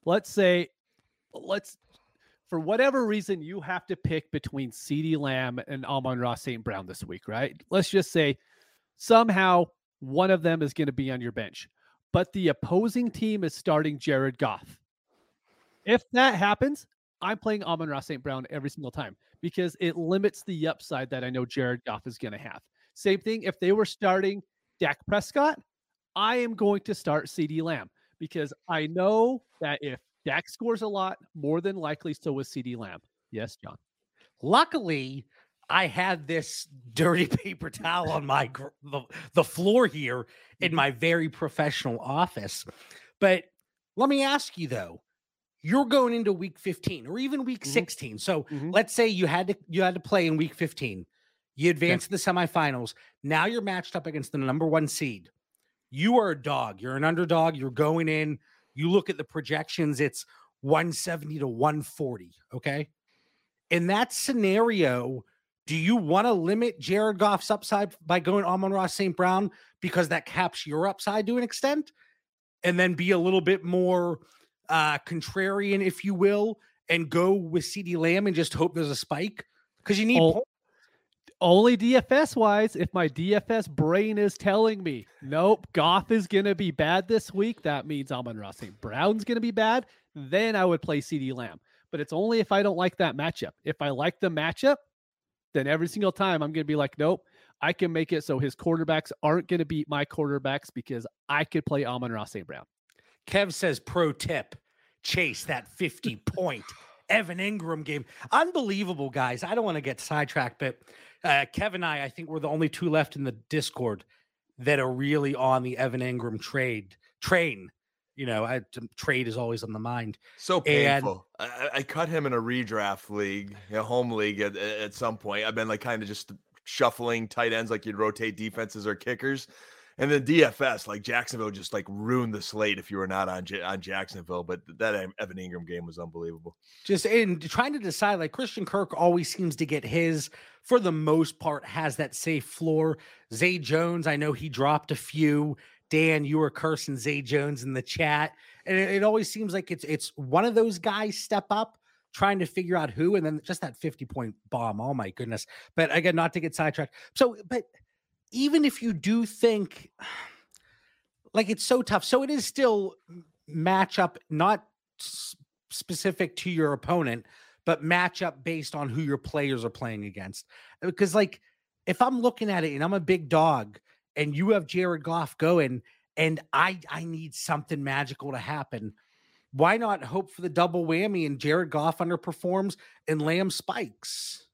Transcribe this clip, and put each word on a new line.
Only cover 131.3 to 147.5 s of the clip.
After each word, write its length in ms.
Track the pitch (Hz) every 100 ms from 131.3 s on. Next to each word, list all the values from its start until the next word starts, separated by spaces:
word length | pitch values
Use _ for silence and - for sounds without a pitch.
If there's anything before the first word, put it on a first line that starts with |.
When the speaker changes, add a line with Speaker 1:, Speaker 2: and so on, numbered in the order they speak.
| 117 107
Speaker 3:
just, 220 | 98 90
like, 100 | 104 98
ruined 440 | 101 110 127 117
the 60 | 104
slate 360 | - 107 107 95
if 120 | -
you 60 | 98
were 80 | 95
not 220 | 95 92
on 160 | 92
J-, 160 | 92 98
on 180 | 90 95
Jacksonville. 640 | 90 95 95 95 85 90
But 220 | 85 90 -
th-, 120 | 85
that 160 | 110
Ev-, 180 | 104 95 104
Evan 200 | 98 95
Ingram 260 | 92 87 85
game 180 | 87 85
was 120 | 82
unbelievable. 580 | 85 82 85 82 82 - _ _
Speaker 2:
Just 220 | - 196 220
in 320 | 226 208 170
trying 320 | 156 - 269
to 40 | 294
decide, 360 | 196 - 208 196
like, 160 | 156
Christian 320 | - 247 - 190
Kirk 280 | 196 185
always 340 | - 175 175 156
seems 220 | - 175 127
to 100 | 156
get 180 | 147
his, 460 | 113 160 165 156 - - - _
for 160 | - 247
the 140 | 185
most 460 | 156 151 160 156 -
part, 260 | 160 147
has 320 | - 165 156 135
that 180 | 143
safe 300 | - 165 151
floor. 540 | - - 165 156 160 151 - - _
Zay 260 | 113 180 180
Jones, 480 | 123 156 170 175 160
I 100 | 147
know 160 | 151
he 160 | 113 151
dropped 420 | 123 139 151 -
a 60 | 151
few. 600 | - 151 151 147 151 135 - _ _
Dan, 340 | 156 160 156
you 140 | 143 156
were 120 | 151
cursing 460 | - 160 151 - 131
Zay 240 | 131 143
Jones 440 | 123 143 143